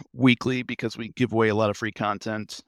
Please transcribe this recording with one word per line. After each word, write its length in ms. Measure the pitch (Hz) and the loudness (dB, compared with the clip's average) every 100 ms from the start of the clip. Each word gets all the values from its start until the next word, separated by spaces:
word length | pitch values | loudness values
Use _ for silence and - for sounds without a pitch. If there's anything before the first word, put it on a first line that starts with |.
| - | -14
weekly 500 | 123 127 120 131 127 | 4 4 6 2 -2
because 340 | 123 120 113 - | -4 -6 -6 -6
we 100 | 113 | -8
give 220 | - 120 | -2 0
away 160 | 113 110 | 2 2
a 60 | |
lot 160 | 104 107 | 4 0
of 60 | 101 | 0
free 140 | 110 | -6
content. 680 | - 104 98 113 107 104 - | -4 -4 -4 -6 -8 -8 -14